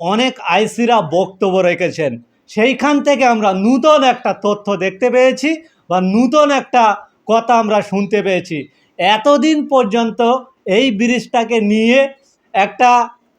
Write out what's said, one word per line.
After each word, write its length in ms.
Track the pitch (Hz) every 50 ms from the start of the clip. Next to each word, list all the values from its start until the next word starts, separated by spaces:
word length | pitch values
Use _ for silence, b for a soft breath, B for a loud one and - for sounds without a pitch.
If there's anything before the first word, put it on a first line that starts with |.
অনেক 380 | 165 175 196 226 254 262 254 -
আইসিরা 640 | - 185 170 190 220 214 - - 240 226 240 220 190
বক্তব্য 560 | 151 151 175 190 185 - - 214 190 180 190
রেখেছেন। 640 | 180 175 175 170 180 165 123 - 156 139 120 117 120 _ _ _ _
সেইখান 560 | _ - 214 220 262 262 262 - 285 294 285 -
থেকে 220 | 294 285 226 262
আমরা 280 | 247 233 220 208 202 190
নূতন 520 | 190 196 226 254 262 240 311 302 294 269
একটা 300 | 254 240 240 - 220 190 - -
তথ্য 340 | 208 208 202 - 208 202
দেখতে 340 | 180 214 190 190 190 247 247
পেয়েছি 460 | 226 254 254 262 254 - - 302 320 311 b b b b b b
বা 120 | 170 185
নূতন 500 | 185 185 190 220 254 247 - 302 302 285
একটা 460 | 285 262 - - - 247 226 214 202 - - _ _ _ _
কথা 320 | - 214 226 233 233 247 226
আমরা 240 | 226 214 214 208 190
শুনতে 400 | - 190 196 202 175 214 208 185
পেয়েছি। 460 | 196 185 180 180 - 165 147 127 - _ _ _ _ _ -
এতদিন 680 | 175 185 214 214 214 285 285 294 294 311 320 302 269 294
পর্যন্ত 520 | 285 262 240 196 190 233 233 226 220 226 240 233 247 262 254 - _ _ -
এই 240 | 202 185 214 262 269
ব্রিজটাকে 720 | 214 190 233 226 247 240 226 - - 247 226 226 240 226
নিয়ে 480 | 214 202 208 220 220 226 240 269 269 277 277 _ _ _ _ _ _ _ -
একটা, 560 | 196 196 202 196 - 247 247 240 247 233 233 - _ _ _ _